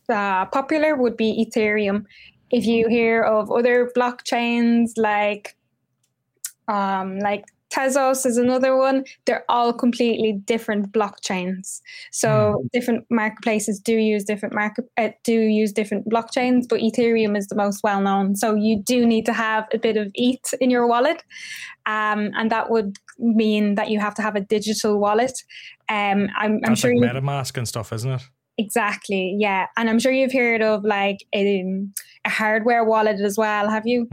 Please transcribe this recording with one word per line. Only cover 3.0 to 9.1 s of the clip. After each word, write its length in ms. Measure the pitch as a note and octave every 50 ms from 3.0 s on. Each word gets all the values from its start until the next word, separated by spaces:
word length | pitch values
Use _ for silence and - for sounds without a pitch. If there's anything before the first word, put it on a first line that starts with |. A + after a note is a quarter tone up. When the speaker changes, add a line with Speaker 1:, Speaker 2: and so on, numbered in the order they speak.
| A#3 A3+ A3+ A3+
Speaker 1:
of 300 | A3 - A3 G#3+ G#3 G#3
other 400 | - B3 A#3+ B3 A#3+ B3 B3 B3 -
blockchains 960 | B3 B3 B3 B3 - - - C4+ A#3+ A#3+ A#3+ A#3+ A#3 A#3 A#3 A#3 A#3 A#3 A3+ -
like, 640 | A3+ A3 G#3 G#3 G#3 G#3 G#3 G#3 G#3 - - - _ _ _ _ _ _ _ _ _ _ _ _ _ _ _ _ _ - - - _ _
um, 520 | - G#3 G3+ G3 G3 G3 F#3+ F#3+ F#3+ F#3+ G3
like 260 | G3+ G3+ G#3 G#3 G#3 - _ _ _ -
Tezos 560 | - D4+ C4+ C4+ B3+ C#4 C4+ C4 C4 C4 -
is 120 | B3+ A3+
another 400 | A#3+ A#3+ B3 B3+ B3+ B3+ C4 C4
one, 260 | C4 C4 C4 C4+ C4+ C4+ -